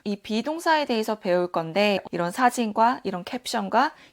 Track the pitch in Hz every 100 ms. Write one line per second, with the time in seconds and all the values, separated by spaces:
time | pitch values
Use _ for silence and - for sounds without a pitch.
0 | 208 202 - 214 233 320 339 311 285 226
1 | 220 214 196 180 175 175 160 160 208 190
2 | - 175 175 196 254 247 220 214 233 269
3 | 190 180 175 247 - 233 196 214 294 -
4 | -